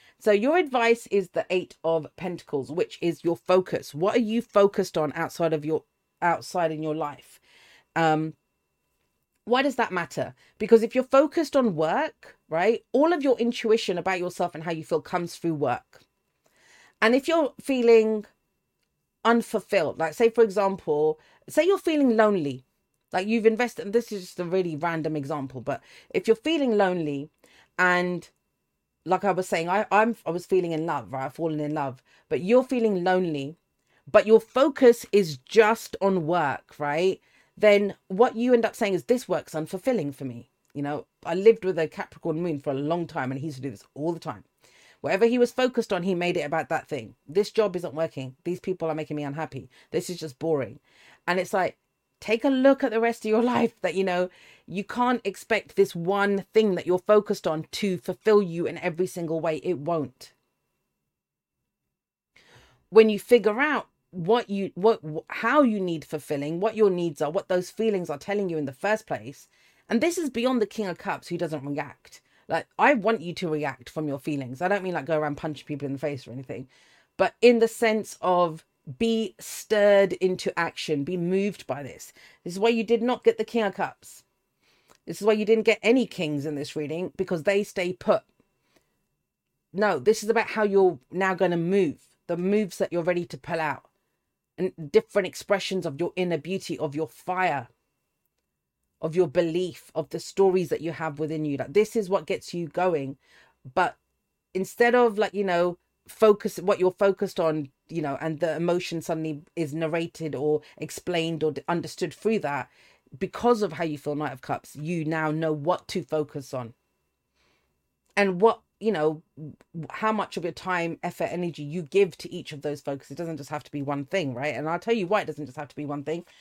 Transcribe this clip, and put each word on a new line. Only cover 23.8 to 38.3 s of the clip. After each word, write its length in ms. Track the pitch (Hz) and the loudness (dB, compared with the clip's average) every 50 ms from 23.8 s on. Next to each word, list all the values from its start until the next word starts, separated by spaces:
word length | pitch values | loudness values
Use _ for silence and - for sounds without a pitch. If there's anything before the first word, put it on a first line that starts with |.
| 175 | -6
and 80 | 202 202 | -2 -2
this 180 | 240 226 - | -2 -2 -4
is 100 | 214 196 | -8 -12
just 180 | 180 - - - | -12 -10 -10 -8
a 60 | 180 | -6
really 300 | 165 185 190 180 170 156 | -2 -2 -2 -2 -2 -4
random 400 | 143 170 170 165 160 147 156 156 | -4 -4 -4 -4 -4 -4 -4 -4
example, 460 | 151 135 135 156 147 139 131 127 123 | -6 -6 -6 -6 -6 -8 -8 -10 -10
but 200 | 113 143 135 - _ - - - - _ | -8 -8 -8 -8 _ -16 -20 -20 -12 _
if 160 | - 185 - | -6 -2 0
you're 80 | 220 226 | 0 0
feeling 420 | - - 311 330 294 277 247 214 | 0 0 -2 -2 0 0 2 2
lonely 540 | 202 196 185 180 175 156 147 143 139 147 - _ _ _ _ _ _ _ _ _ | 2 2 2 0 -2 -4 -4 -4 -6 -8 -12 _ _ _ _ _ _ _ _ _
and, 520 | - 180 180 180 180 180 180 180 170 - - _ _ _ _ _ _ _ _ _ _ _ _ _ _ - | 2 2 4 4 2 0 -2 -4 -6 -8 -12 _ _ _ _ _ _ _ _ _ _ _ _ _ _ -4
like 220 | 160 185 185 196 | -2 -2 0 0
I 60 | 196 | 0
was 180 | 170 180 185 - | 0 0 -2 -2
saying, 180 | 202 165 165 | -2 -2 -2
I, 200 | 175 185 214 208 - | 0 -2 -2 0 2
I'm, 240 | 190 214 220 240 214 - - | 2 4 4 2 0 -4 -6
I 20 | - | -6
was 160 | 165 175 - | -6 -6 -2
feeling 280 | - 185 185 175 170 160 | 0 0 0 0 0 -2
in 120 | 156 160 | -2 -2
love, 260 | 170 151 135 113 87 | -2 -4 -6 -6 -8
right? 140 | 127 131 135 | -8 -6 -6
I've 80 | 143 - | -8 -6
fallen 260 | - 165 160 156 151 | -4 -4 -4 -4 -4
in 140 | 151 147 151 | -4 -4 -4
love, 300 | 156 139 135 127 - _ _ _ _ _ - | -4 -4 -6 -8 -10 _ _ _ _ _ -6
but 120 | 151 135 | -4 -2
you're 220 | 175 190 240 254 254 | 2 4 4 4 4
feeling 400 | - 269 240 226 214 196 180 175 | 2 0 0 0 0 0 0 0
lonely, 540 | 185 185 185 185 165 151 143 135 143 165 _ _ _ _ _ _ _ _ _ _ 139 | 2 2 2 0 -2 -4 -6 -6 -8 -12 _ _ _ _ _ _ _ _ _ _ 2
but 180 | 156 160 - | 4 4 6
your 120 | 214 220 220 | 6 6 6
focus 640 | 220 - - 254 285 311 277 - 262 240 233 - - - | 6 4 2 2 4 4 4 6 8 8 8 6 2 2
is 260 | - 208 185 160 143 | 2 2 2 2 -2
just 600 | 127 _ - - 214 214 214 226 - - - - - | -10 _ 0 4 6 6 6 4 0 -4 -10 -6 -2
on 260 | 190 196 190 180 156 | 0 2 2 0 0
work, 480 | 151 180 175 151 135 117 - - _ - | 0 0 0 0 0 -2 -4 -8 _ -10
right? 420 | - 147 143 147 165 185 190 - - _ _ _ _ _ _ _ | -6 -4 -2 0 0 0 0 0 -2 _ _ _ _ _ _ _
Then 380 | - 214 214 208 202 208 196 - - _ - | 4 6 6 6 6 4 0 -4 -8 _ -2
what 260 | 190 190 247 254 | 2 4 4 4